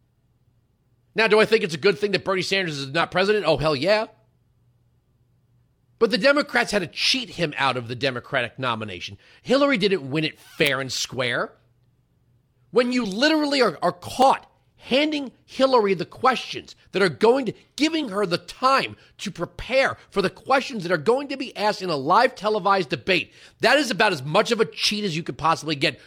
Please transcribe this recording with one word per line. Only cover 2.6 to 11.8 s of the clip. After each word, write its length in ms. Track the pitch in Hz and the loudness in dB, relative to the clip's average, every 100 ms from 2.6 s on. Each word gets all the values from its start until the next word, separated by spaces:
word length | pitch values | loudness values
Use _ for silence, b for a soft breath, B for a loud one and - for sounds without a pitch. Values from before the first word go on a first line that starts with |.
| 180 143 | -2 -6
is 100 | 135 | -4
not 220 | 156 165 | -2 0
president? 340 | 180 196 214 160 | 0 2 2 2
Oh, 120 | 143 | 2
hell 180 | 156 139 | 0 0
yeah. 300 | 165 214 220 _ _ _ _ _ _ _ _ _ _ _ _ _ _ _ _ _ _ _ | 2 0 0 _ _ _ _ _ _ _ _ _ _ _ _ _ _ _ _ _ _ _
But 120 | 214 | 0
the 80 | 208 | 2
Democrats 520 | 262 285 285 240 233 | 4 2 2 -2 0
had 120 | 208 | -2
to 60 | 170 | -4
cheat 420 | - - 254 214 | -4 -2 -2 -4
him 220 | - 160 113 | -4 -4 0
out 200 | 135 127 | 0 0
of 120 | 113 | -6
the 80 | 117 | -4
Democratic 600 | 135 120 - 135 120 - | -4 -4 -4 -4 -4 -4
nomination. 600 | 131 113 107 107 - 101 b b | -4 -4 -6 -10 -14 -16 b b
Hillary 360 | - 262 285 254 | 0 2 4 2
didn't 300 | 202 185 135 | 0 0 -2
win 160 | 156 | -4
it 140 | 156 - | -4 -6
fair 420 | - - 147 131 | -20 -2 -2 0
and 120 | 135 | -4
square. 600 | - - 123 123 131 220 - _ _ | -6 -6 -4 -4 -4 -6 -12 _ _